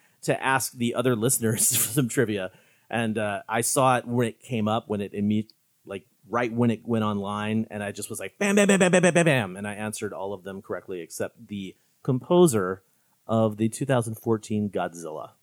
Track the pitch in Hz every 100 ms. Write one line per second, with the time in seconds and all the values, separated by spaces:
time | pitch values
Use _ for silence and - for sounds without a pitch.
0 | _ _ - 135 131 135 - 127 120 117
1 | 123 113 120 127 113 110 - 117 104 110
2 | 120 - 110 101 92 - _ _ - 113
3 | 113 110 104 98 - 117 117 143 131 123
4 | 120 120 113 - - 117 107 113 - 104
5 | 98 104 104 107 107 _ _ _ - 98
6 | _ _ 95 117 123 117 120 110 113 113
7 | 107 101 98 104 107 110 110 104 101 101
8 | - 110 95 - 202 202 202 196 180 180
9 | 151 165 160 131 98 92 104 101 107 -
10 | 104 82 98 98 92 95 - 92 92 92
11 | 82 - 101 - 117 104 95 - _ _
12 | - 131 - 180 175 110 92 95 _ _
13 | _ _ - 113 110 104 110 - 139 127
14 | 113 110 117 110 - 107 104 92 87 85
15 | 82 78 - _